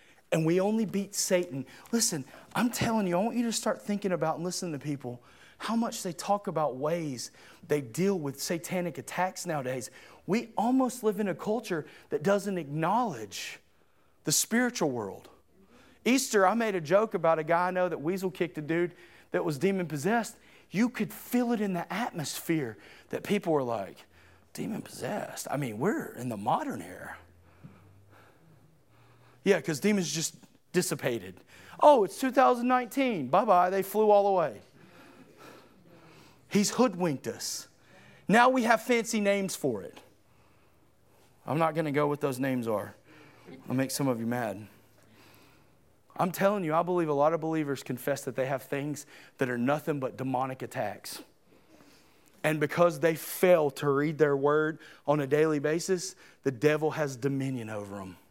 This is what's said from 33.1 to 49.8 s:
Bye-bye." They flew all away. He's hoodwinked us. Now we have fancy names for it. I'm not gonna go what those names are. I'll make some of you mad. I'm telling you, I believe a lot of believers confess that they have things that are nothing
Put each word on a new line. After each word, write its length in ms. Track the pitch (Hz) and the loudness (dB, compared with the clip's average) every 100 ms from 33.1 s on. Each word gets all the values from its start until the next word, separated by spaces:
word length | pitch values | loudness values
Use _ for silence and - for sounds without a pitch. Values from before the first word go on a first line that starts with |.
| 202 127 | 0 0
Bye-bye." 400 | 180 226 180 180 | 2 4 4 4
They 120 | 190 | 2
flew 300 | 185 214 214 | 0 2 6
all 160 | 202 202 | 6 6
away. 340 | 190 151 104 - - - - - - - - - - - - - - - - - - - | 2 0 -4 -16 -20 -20 -20 -20 -20 -20 -20 -20 -20 -20 -20 -20 -20 -20 -20 -20 -20 -2
He's 220 | 196 196 | 2 2
hoodwinked 560 | - 247 175 175 131 - | 2 2 2 -2 -2 -6
us. 420 | 98 - - - _ _ - - - - | -8 -8 -8 -12 _ _ -20 -20 -10 2
Now 220 | 214 254 | 6 6
we 140 | 262 | 4
have 180 | 226 226 | 4 2
fancy 400 | - 240 220 220 | 2 0 0 0
names 340 | 202 202 196 - | 2 0 -2 -4
for 280 | 143 107 | -4 -4
it. 180 | 82 - - _ _ - _ _ _ _ _ _ _ _ _ _ - | -6 -16 -20 _ _ -20 _ _ _ _ _ _ _ _ _ _ -4
I'm 140 | 143 | 0
not 160 | 160 156 | 0 0
gonna 180 | 156 | -2
go 140 | 143 147 | 0 0
what 120 | 143 | 0
those 200 | 143 123 | -2 -2
names 280 | 135 127 113 | -2 -2 -2
are. 260 | 107 - - - - - - - - - | -2 -4 -12 -20 -20 -20 -20 -20 -18 -4
I'll 60 | 127 | -2
make 160 | 131 | -2
some 180 | - 139 | -2 -2
of 100 | 117 | -2
you 60 | 113 | -2
mad. 420 | 123 113 98 107 - _ _ - - - - - _ _ _ _ _ _ - | -4 -4 -6 -12 -20 _ _ -20 -20 -20 -20 -20 _ _ _ _ _ _ -4
I'm 120 | 180 | -2
telling 340 | - 196 208 165 | 0 0 2 0
you, 80 | |
I 80 | 156 | 0
believe 260 | 175 180 160 | 2 0 2
a 60 | |
lot 200 | 143 147 | 2 2
of 60 | 165 | 2
believers 440 | 160 160 147 135 | 0 -2 -2 -4
confess 400 | - 127 - 139 - | -6 -6 -4 -4 -4
that 100 | 123 | -4
they 120 | 131 | -4
have 160 | 135 | -4
things 420 | - 143 147 143 - - - - | -6 -6 -6 -8 -12 -20 -20 -4
that 120 | 127 | -2
are 80 | 123 | 0
nothing 420 | 120 151 | 0 0